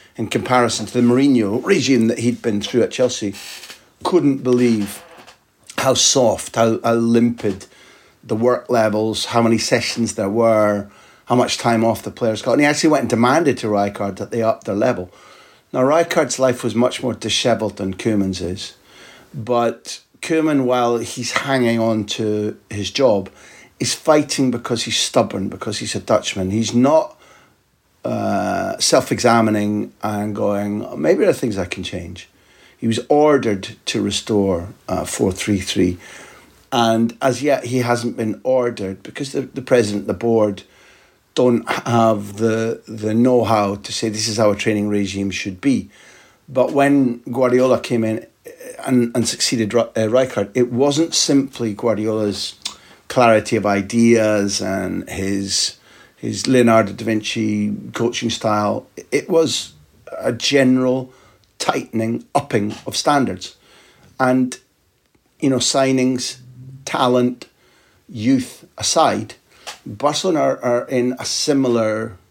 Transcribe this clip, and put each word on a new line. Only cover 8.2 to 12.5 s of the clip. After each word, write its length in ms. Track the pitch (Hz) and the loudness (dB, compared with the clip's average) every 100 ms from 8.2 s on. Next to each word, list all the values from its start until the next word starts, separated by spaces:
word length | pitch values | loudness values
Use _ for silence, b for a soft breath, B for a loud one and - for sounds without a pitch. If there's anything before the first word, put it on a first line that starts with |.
the 120 | - 107 | -6 0
work 340 | 120 123 - | 2 0 0
levels, 560 | 120 110 107 110 104 - | 0 2 0 -2 -4 -2
how 160 | 120 | 2
many 160 | 113 113 | 2 2
sessions 580 | - 120 - - 113 - | 0 -2 -2 -4 -4 -4
there 140 | 98 | -2
were, 600 | 110 113 110 104 104 101 B B B - | 2 4 4 2 0 -4 B B B -2
how 100 | 123 | 0
much 220 | 117 - | 0 0
time 260 | 123 113 | 0 2
off 200 | 113 110 | 2 0
the 80 | 107 | -6
players 300 | - 117 110 | -4 -2 -2
got. 120 | 131 | 0